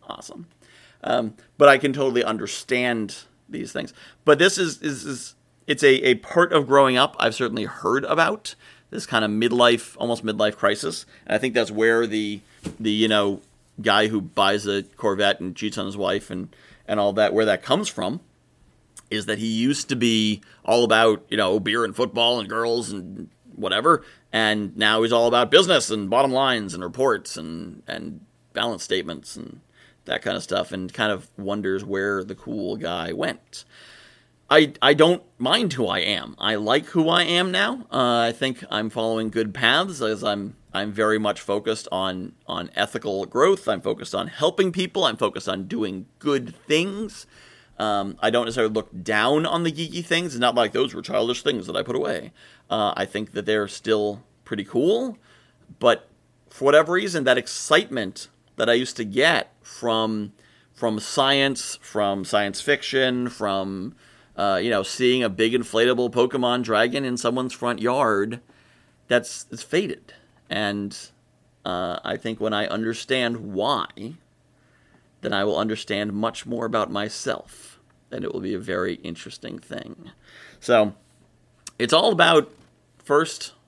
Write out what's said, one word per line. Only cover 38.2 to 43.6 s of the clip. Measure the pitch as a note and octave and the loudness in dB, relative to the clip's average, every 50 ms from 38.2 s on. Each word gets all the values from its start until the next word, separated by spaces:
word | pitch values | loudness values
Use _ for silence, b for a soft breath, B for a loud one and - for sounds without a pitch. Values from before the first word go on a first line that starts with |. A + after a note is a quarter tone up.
I | A#2 A#2 | 2 0
think | A#2+ - C3+ C3 C3 - - - | 0 -2 -4 -4 -4 -6 -10 -8
I'm | - G#2+ G#2+ A2 | -6 -4 -4 -4
following | - A#2+ A2+ A2+ A2+ A2+ A2+ A2 | -4 -2 -2 -2 0 -2 -2 -2
good | G#2 A2+ A2+ G#2+ G2 | -2 -2 -2 -2 -4
paths, | - A#2 A2+ B2 D3+ F#3 G3 F3+ C#3 | 0 2 2 4 4 0 -2 -4 -4
as | B2 A2 G#2+ G2 A2+ | -2 -2 -2 -2 -2
I'm, | G#2+ G#2 G2+ G2 G#2 B2 _ _ _ - | -4 -2 -2 -4 -8 -10 _ _ _ -8
I'm | F#2+ G2+ G#2+ | -6 -6 -6
very | G2+ G2+ G#2+ G#2+ G#2+ G#2+ | -2 0 2 2 2 2
much | G#2+ G#2 G#2 - | 0 0 -2 -4
focused | - - G2+ G#2 G#2 A2 - - - - | -4 -4 -4 -2 0 -2 -4 -4 -4 -4
on, | - F#2 F#2+ F#2+ F#2 F#2 F2+ - - _ _ - | -2 0 0 0 -2 -4 -8 -10 -14 _ _ -8
on | - F2 F2+ E2+ - | -8 -8 -8 -6 -2
ethical | - G2+ - - - - G#2+ G2 G2 G2 - | -2 -2 -2 -2 -6 -4 -4 -4 -2 -4 -2
growth. | - A#2 C#3 F3+ G3 F#3+ | 2 4 4 4 4 2